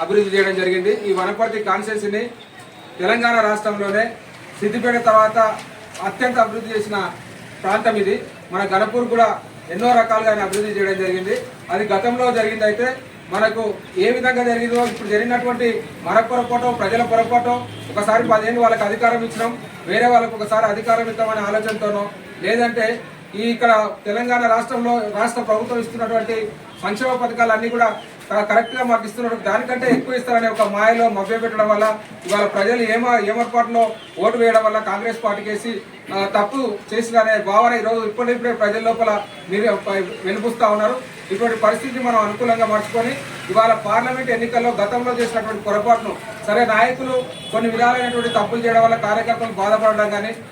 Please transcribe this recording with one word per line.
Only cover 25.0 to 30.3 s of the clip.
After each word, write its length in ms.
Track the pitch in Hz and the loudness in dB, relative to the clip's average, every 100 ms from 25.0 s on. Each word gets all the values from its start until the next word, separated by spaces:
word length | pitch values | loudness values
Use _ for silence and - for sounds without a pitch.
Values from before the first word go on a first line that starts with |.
| 208 208 | 0 0
రాష్ట్ర 220 | 240 240 | -2 -2
ప్రభుత్వం 380 | 214 220 233 233 | 0 0 0 -4
ఇస్తున్నటువంటి 720 | 220 233 220 226 220 226 208 - - - | -4 -4 -2 -2 0 -4 -4 -10 -18 -8
సంక్షేమ 300 | 196 208 254 | -6 -2 0
పథకాలన్నీ 560 | 247 233 240 233 220 226 | 0 -2 2 2 2 0
కూడా 320 | 233 226 202 - - - | 2 2 0 -10 -16 -4
క-, 80 | 208 | -2
కరెక్ట్గా 420 | 208 214 233 254 | 2 2 2 -2
మాకు 220 | 247 226 214 | 2 2 0
ఇస్తున్నారు, 300 | - 233 226 | -6 -4 -4
దానికంటే 520 | 202 220 247 247 254 | -2 -2 -2 -2 2
ఎక్కువ 280 | - - 247 | 2 0 -4
ఇస్తారనే 320 | 247 | 0